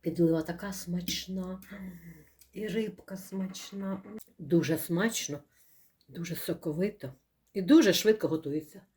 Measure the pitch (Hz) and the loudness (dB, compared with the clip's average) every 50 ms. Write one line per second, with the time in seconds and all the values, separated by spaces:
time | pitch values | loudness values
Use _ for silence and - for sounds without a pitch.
0 | _ 175 165 175 170 165 165 165 160 - 170 170 - 202 190 - - 175 175 180 | _ -4 2 4 6 6 6 4 2 -2 -6 -6 -6 -8 -8 -8 -6 -4 -4 -4
1 | 175 - - - - - 185 190 185 185 185 190 - - 202 196 190 185 175 170 | -4 -4 -6 -6 -6 -6 -6 -6 -6 -6 -8 -10 -12 -16 -16 -14 -14 -14 -14 -14
2 | 170 170 165 156 151 _ _ _ - _ _ - 214 214 175 226 220 202 - - | -18 -18 -20 -20 -20 _ _ _ -20 _ _ -8 -6 -2 -2 -2 -2 -2 -4 -12
3 | - - 190 190 - - - 190 190 190 190 - - - - 196 196 190 190 190 | -14 -12 -12 -12 -12 -8 -6 -6 -6 -6 -6 -10 -14 -12 -10 -8 -6 -6 -6 -6
4 | - 208 208 220 - _ _ _ 160 135 175 170 147 131 160 156 - - 170 170 | -8 -12 -14 -16 -16 _ _ _ -2 4 4 4 4 4 0 0 0 -2 0 2
5 | 202 226 226 - - - 143 143 - _ _ _ _ _ _ _ _ _ _ _ | 2 2 0 -2 -6 -6 -8 -8 -10 _ _ _ _ _ _ _ _ _ _ _
6 | _ _ 131 - 170 175 165 - - - 170 - - 170 147 160 185 208 - - | _ _ -10 -10 -8 -6 -6 -6 -4 -4 -4 -4 -4 -6 -2 0 -2 -2 -2 -6
7 | - 131 - _ _ _ _ _ _ _ _ 202 185 175 285 330 294 202 - - | -12 -12 -12 _ _ _ _ _ _ _ _ -4 4 8 8 8 10 8 4 6
8 | - 214 220 214 - 151 160 156 - 143 143 156 156 - - 190 - _ _ | 6 4 4 4 4 0 0 0 -2 -2 -4 -4 -4 -6 -18 -20 -20 _ _